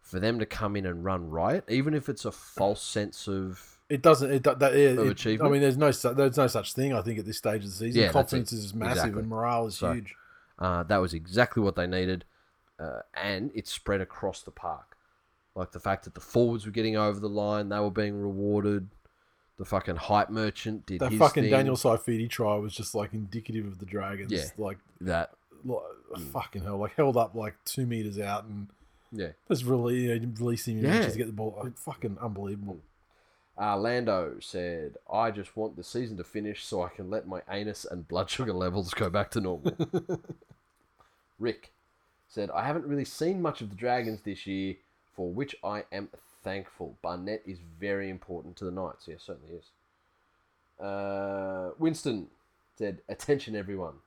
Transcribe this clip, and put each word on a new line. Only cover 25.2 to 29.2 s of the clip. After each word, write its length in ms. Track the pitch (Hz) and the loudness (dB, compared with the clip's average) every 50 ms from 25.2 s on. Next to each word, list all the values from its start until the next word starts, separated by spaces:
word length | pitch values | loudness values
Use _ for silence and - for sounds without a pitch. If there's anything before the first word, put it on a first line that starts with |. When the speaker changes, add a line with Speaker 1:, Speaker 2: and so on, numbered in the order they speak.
| 82 - - _ _ _ - - - | -2 -2 -8 _ _ _ -20 -12 -6
Speaker 2:
like, 160 | 127 120 104 - - - - _ - - | -4 -4 -4 -4 -8 -16 -18 _ -14 -12
Speaker 1:
Mm. 160 | - 80 - | -10 -10 -6
Speaker 2:
fucking 320 | - - - - - 101 87 | -6 -6 -6 -6 -8 -8 -6
hell. 140 | 104 101 | -4 -4
Like, 180 | 98 104 107 - | -4 -4 -2 2
held 220 | - 151 139 120 | 4 4 6 6
up, 180 | 117 113 98 92 | 4 4 4 0
like, 200 | 113 107 107 - _ _ | -6 -6 -6 -8 _ _
two 200 | - - - 127 | -6 -2 -2 -2
meters 320 | 120 117 113 110 107 98 | 0 0 -2 -2 -4 -4
out 280 | 101 104 98 101 104 104 | -4 -2 -2 -2 -4 -4
and 240 | 110 104 101 101 101 - _ - _ _ _ _ _ | -6 -8 -8 -8 -10 -14 _ -20 _ _ _ _ _
Speaker 1:
Yeah. 200 | - 104 | -8 -6